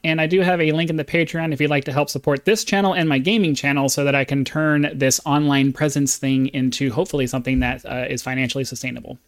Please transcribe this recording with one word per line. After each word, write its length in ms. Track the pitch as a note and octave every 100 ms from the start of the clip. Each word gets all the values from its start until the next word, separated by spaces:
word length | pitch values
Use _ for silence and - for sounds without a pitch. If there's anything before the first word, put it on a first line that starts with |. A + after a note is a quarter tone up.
| E3
and 160 | D#3+
I 60 | D#3+
do 120 | F3+
have 220 | F#3 F3+
a 100 | D#3
link 180 | D#3 E3+
in 60 | D#3+
the 80 |
Patreon 480 | C#3+ E3+ E3 E3 D#3+
if 80 | D3
you'd 100 | D3
like 140 | D3
to 80 | C#3
help 180 | C3+ D3
support 360 | C#3 - C#3 -
this 180 | G#3+
channel 300 | - G3 G3
and 160 | F3+ D#3+
my 100 | C3+
gaming 340 | C#3 A3+ F3+
channel 360 | C#3 C#3+ C#3+ C#3
so 160 | - C#3+
that 100 | C#3
I 80 |
can 220 | C3 C#3 B2+
turn 440 | - D#3 D3 C#3+
this 260 | C3+ C3+ B2 -
online 480 | C#3+ D3 C#3 C3+
presence 420 | C3 D3+ C#3+ C#3 -
thing 320 | C3+ C3 C3
into 440 | C3 B2+ A#2+ C#3
hopefully 360 | A#2 F#3 D3 B2+
something 320 | C3+ B2 C3
that, 260 | B2 C3 -
uh, 200 | B2+ B2+
is 140 | B2+
financially 400 | - C3 B2+ C3+
sustainable. 560 | C3 A#2+ C3 A#2+ - B2